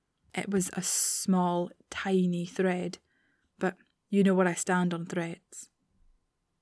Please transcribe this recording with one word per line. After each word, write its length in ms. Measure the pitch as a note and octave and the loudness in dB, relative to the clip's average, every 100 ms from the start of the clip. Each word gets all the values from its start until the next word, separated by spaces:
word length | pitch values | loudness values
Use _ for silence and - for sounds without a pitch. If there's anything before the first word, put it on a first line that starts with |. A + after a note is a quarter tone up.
| _ _ _ F#3+ | _ _ _ -8
It 140 | G3 | -2
was 220 | G3 F3+ | 0 0
a 80 | F#3 | -4
small, 880 | F3+ - - - - F#3 F3+ F3 F3 - _ | -4 -2 -2 -2 2 2 2 0 -2 -8 _
tiny 560 | - G3 F#3+ F3+ F3 F3 | -8 0 2 2 0 -4
thread, 520 | - F#3+ F3+ F3+ - _ _ _ _ _ - | -2 0 0 -4 -8 _ _ _ _ _ -6
but 200 | F#3 F3+ _ _ _ | -4 -4 _ _ _
you 140 | G3 | 4
know 100 | F#3+ | 4
where 160 | F#3 F3+ | 4 2
I 60 | E3+ | 0
stand 380 | - F3+ F3 | -2 0 0
on 120 | E3+ E3+ | -2 -6
threads. 640 | F3+ E3 E3+ _ - - _ _ _ _ _ _ _ _ _ | -6 -6 -10 _ -20 -20 _ _ _ _ _ _ _ _ _